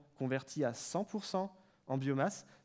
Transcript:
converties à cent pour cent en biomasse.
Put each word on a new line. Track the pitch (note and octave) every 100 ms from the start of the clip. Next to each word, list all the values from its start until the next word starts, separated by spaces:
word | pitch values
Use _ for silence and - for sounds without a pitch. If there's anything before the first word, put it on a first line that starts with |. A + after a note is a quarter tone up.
| - -
converties | C3 C3 C3+ -
à | C3
cent | A#2 - E3+
pour | G#3 G#3+
cent | - F#3+ F#3+ - - _ -
en | C3
biomasse. | C3+ C3+ E3 - - -